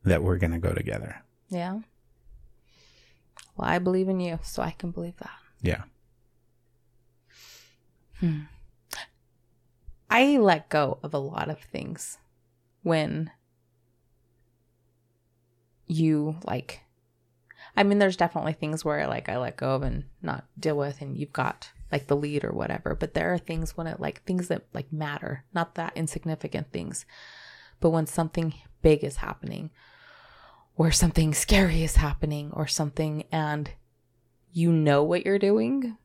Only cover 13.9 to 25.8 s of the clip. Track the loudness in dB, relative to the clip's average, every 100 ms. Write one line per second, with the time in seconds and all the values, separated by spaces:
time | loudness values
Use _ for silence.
13.9 | _ _ _ _ _ _ _ _ _ _
14.9 | _ _ _ _ _ _ _ _ _ _
15.9 | 0 2 2 0 -6 -6 -8 -8 -16 _
16.9 | _ _ _ _ _ _ -20 -6 2 4
17.9 | 6 4 4 0 0 -4 -4 -4 -2 -2
18.9 | 0 -2 -4 -4 -4 -4 -4 -2 0 -2
19.9 | -4 -8 -10 -6 -6 -8 -6 -2 0 -2
20.9 | -4 -8 -8 -8 -4 -4 -4 -14 -18 -6
21.9 | -6 0 0 0 -2 -2 -4 -4 -4 -4
22.9 | -4 -2 -2 0 -2 -4 -6 -6 -6 -8
23.9 | -6 -6 -8 -4 -4 -2 -4 -6 -12 -8
24.9 | -6 -6 -6 -8 -10 -8 -6 -6 -6